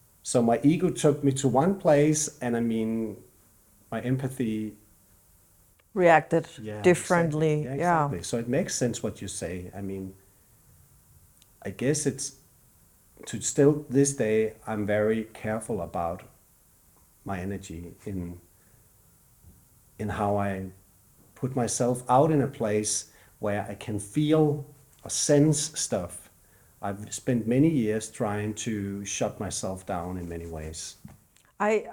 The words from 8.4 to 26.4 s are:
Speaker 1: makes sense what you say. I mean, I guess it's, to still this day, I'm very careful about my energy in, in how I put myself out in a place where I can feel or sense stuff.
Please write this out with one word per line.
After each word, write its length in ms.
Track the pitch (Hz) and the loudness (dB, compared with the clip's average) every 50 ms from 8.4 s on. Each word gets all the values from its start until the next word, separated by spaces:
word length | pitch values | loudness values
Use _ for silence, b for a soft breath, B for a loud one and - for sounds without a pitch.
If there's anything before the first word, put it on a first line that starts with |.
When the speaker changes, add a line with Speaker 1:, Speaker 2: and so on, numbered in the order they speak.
| 113 120 | -2 0
Speaker 1:
makes 280 | 123 156 190 190 - | 0 0 0 -2 -2
sense 260 | - 131 120 - - | -2 -2 -2 -2 -4
what 180 | - 107 - - | -6 -6 -6 -8
you 60 | 104 | -10
say. 460 | 90 - - 92 82 90 90 90 - - | -10 -8 -8 -8 -6 -6 -8 -10 -10 -10
I 40 | 101 | -10
mean, 340 | 98 95 98 95 95 95 95 b b b b b b b b b b _ - - - _ _ - _ _ - - - _ _ _ _ _ _ _ - | -8 -8 -8 -8 -10 -10 -14 b b b b b b b b b b _ -20 -20 -20 _ _ -20 _ _ -20 -20 -20 _ _ _ _ _ _ _ -12
I 40 | 101 | -12
guess 360 | 98 - 120 135 156 - - | -6 -2 0 0 0 0 0
it's, 300 | 139 127 - - - - - _ _ _ _ _ _ _ _ _ _ _ _ _ _ _ - - | -2 -2 -2 -8 -12 -12 -16 _ _ _ _ _ _ _ _ _ _ _ _ _ _ _ -20 -14
to 140 | - - 113 | -12 -10 -6
still 440 | - - - 156 139 147 151 147 147 - | -6 -2 2 6 6 6 6 4 0 0
this 220 | 120 139 139 135 135 | 2 4 4 4 2
day, 380 | - 113 107 110 110 110 107 - - - 110 | 0 0 2 2 2 2 0 -4 -8 -8 -6
I'm 180 | 110 107 104 | -4 -2 0
very 380 | 101 104 107 107 110 110 113 110 - - | 0 2 2 2 2 0 -2 -4 -8 -12
careful 480 | - - 107 107 110 - - 113 95 | -8 -6 -4 -4 -4 -4 -6 -6 -6
about 400 | 82 82 - 92 85 82 87 90 - - - _ _ _ _ _ _ _ _ _ _ _ _ _ _ _ _ _ _ | -6 -6 -4 -4 -4 -4 -6 -8 -12 -18 -20 _ _ _ _ _ _ _ _ _ _ _ _ _ _ _ _ _ _
my 160 | 98 98 90 | -10 -8 -6
energy 540 | 92 98 98 92 - - 82 82 85 85 87 - - | -6 -8 -8 -8 -10 -12 -12 -12 -12 -14 -16 -14 -12
in, 320 | 107 98 92 87 87 90 92 - _ b b b b b b b b b b _ _ _ _ _ _ _ _ _ - - _ _ _ _ _ _ _ _ - | -8 -8 -6 -8 -8 -10 -14 -18 _ b b b b b b b b b b _ _ _ _ _ _ _ _ _ -20 -20 _ _ _ _ _ _ _ _ -8
in 100 | 110 101 | -6 -4
how 260 | 98 110 104 101 101 | -2 0 0 0 2
I 300 | 101 101 101 95 95 95 95 - - _ _ _ _ _ _ _ _ _ _ _ | 0 0 -2 -2 -4 -6 -10 -12 -18 _ _ _ _ _ _ _ _ _ _ _
put 220 | - - 127 - | -8 -6 -4 -2
myself 480 | 131 117 107 - - 127 123 127 127 - - | -2 -2 0 0 0 0 0 0 -2 0 4
out 220 | 127 135 151 165 | 6 6 6 6
in 100 | 156 143 | 4 2
a 60 | 123 | 2
place 600 | - - - 117 107 107 107 107 - - - - b b b b b b _ | 0 -2 -4 -2 0 0 0 0 -2 -4 -4 -6 b b b b b b _
where 260 | 110 104 101 104 101 113 | -4 -2 -2 -2 -4 -6
I 60 | 104 | -10
can 240 | - - - 104 101 | -10 -8 -8 -8 -8
feel 680 | 104 - - 151 151 147 156 156 156 147 143 143 - - - - _ _ _ _ | -8 -4 -2 0 2 4 4 4 4 4 2 -2 -6 -12 -18 -20 _ _ _ _
or 80 | - - | -12 -8
sense 640 | - - - - 147 143 147 156 151 - - - - - | -4 -2 2 4 6 6 8 6 4 2 -2 -4 -6 -6
stuff. 520 | - - 113 95 95 98 - - - - _ b | -4 -2 -2 -4 -4 -6 -10 -16 -20 -20 _ b